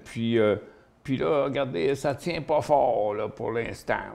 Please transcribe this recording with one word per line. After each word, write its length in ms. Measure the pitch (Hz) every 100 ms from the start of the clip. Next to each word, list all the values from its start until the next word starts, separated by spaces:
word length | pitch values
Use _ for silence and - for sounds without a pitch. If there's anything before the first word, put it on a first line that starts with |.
puis, 340 | - 117 117 117
euh, 180 | 107 101 - - _ _
puis 140 | - 131
là, 280 | 151 147
regardez, 500 | 139 139 135 165 143
ça 200 | 135 147
tient 280 | 135 170 160
pas 180 | 143 151
fort, 540 | - 143 135 113 104
là, 140 | 104 107
pour 220 | - 113
l'instant. 440 | 117 110 - - 104 101